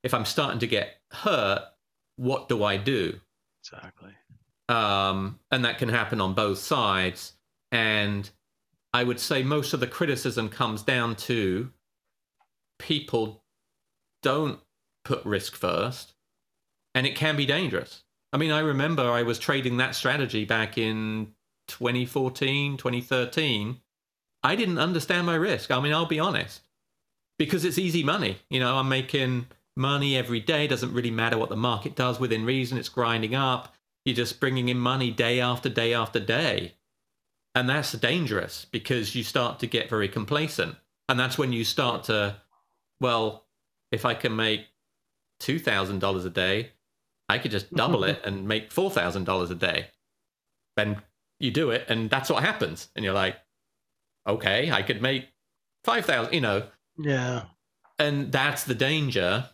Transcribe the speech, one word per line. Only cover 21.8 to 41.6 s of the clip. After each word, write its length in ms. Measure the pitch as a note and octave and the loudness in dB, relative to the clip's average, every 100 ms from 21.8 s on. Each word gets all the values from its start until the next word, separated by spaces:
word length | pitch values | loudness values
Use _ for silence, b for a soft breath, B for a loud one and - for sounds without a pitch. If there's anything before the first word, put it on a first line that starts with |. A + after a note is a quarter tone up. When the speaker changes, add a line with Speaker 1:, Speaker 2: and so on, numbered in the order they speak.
| B2 B2 | 0 0
Speaker 1:
fourteen, 720 | B2 C#3 C3 B2+ C#3 C#3+ C#3+ C3+ | 0 0 -2 0 0 0 -2 -2
twenty 240 | B2+ B2 | -2 -2
thirteen. 800 | B2 B2+ A#2+ - D#3 A2 G#2 B2+ _ _ _ _ _ _ | 0 0 0 0 0 0 -2 -8 _ _ _ _ _ _
I 140 | C3+ G3 | 0 2
didn't 220 | G#3 E3+ | 0 2
understand 480 | D#3+ E3+ - F3+ F3 | 2 0 0 0 2
my 80 | |
risk. 360 | E3 G3 C3 - | 2 2 0 0
I 100 | C3 | 0
mean, 120 | C#3+ | 2
I'll 140 | D#3 E3 | 0 0
be 140 | D3+ | 0
honest, 420 | F3+ D3+ G2+ - _ _ _ _ _ _ _ - | 0 0 -4 -10 _ _ _ _ _ _ _ -4
because 260 | D3+ F#3 | 0 2
it's 140 | E3+ D3+ | 0 0
easy 240 | F#3 E3 | 0 2
money. 360 | C#3+ G3 A#2 F#2+ _ | 2 2 0 -4 _
You 100 | C3 | 0
know, 180 | B2 C3+ | 2 2
I'm 100 | C3+ | 2
making 580 | C3 C3 C#3+ B2+ B2 B2+ - _ - | 0 0 0 0 -2 -4 -16 _ -2
money 400 | C3+ C#3+ C#3 C3 | 0 2 2 2
every 240 | A#2+ A#2 | 0 -2
day. 260 | G#2 D#3 D3 | 2 2 2
Doesn't 260 | B2 B2 | 0 0
really 180 | A#2 A#2+ | 0 0
matter 280 | A2+ A#2 A2+ | 0 2 2
what 120 | - | 0
the 60 | G#2+ | 0
market 380 | B2 A2 - | 0 0 -4
does 240 | - B2+ B2 | 0 0 0
within 260 | B2 A2 | 0 0
reason. 340 | A2+ C3+ B2 B2+ | 2 0 0 -4
It's 100 | - | -4
grinding 460 | - A#2 A#2 A2 | 0 2 2 0
up. 400 | C3 C3+ B2+ - _ _ _ | 0 2 0 -4 _ _ _
You're 100 | C3 | -2
just 240 | A#2+ A#2 - | 0 -2 0
bringing 300 | C3+ B2+ B2 | 0 2 2
in 100 | B2 | 2
money 320 | B2 C3+ B2 | 2 2 0
day 300 | G#2+ A#2+ B2 | 2 2 2
after 280 | B2 B2 C3 | 2 0 -2
day 240 | A2 A#2 | 0 2
after 280 | A#2 A2+ A2+ | 2 0 -2
day. 540 | G2+ A#2+ D#3 G2+ F2 _ _ _ _ _ _ _ _ B2+ | 0 0 2 0 -4 _ _ _ _ _ _ _ _ 0
And 120 | B2+ | 2
that's 240 | D3 C#3 | 0 -2
dangerous 760 | A2+ A#2 E3+ C#3 G2+ - - - | -2 0 0 0 0 -2 -10 -8
because 440 | A2 - B2 G2+ | -8 -2 -2 -2
you 100 | B2+ | -4
start 340 | A2+ C3+ A#2+ - | -2 -2 -2 -2
to 60 | A2+ | -2
get 240 | A#2 - | -2 0
very 180 | A2 G2+ | 0 0
complacent. 680 | A#2 G#2 D3 D#3 - E2 - _ _ - | -2 -2 -2 -2 -2 -4 -6 _ _ -2
And 100 | B2 | 0
that's 200 | B2+ B2+ | 2 0
when 140 | C3+ | 0
you 120 | A#2+ | 2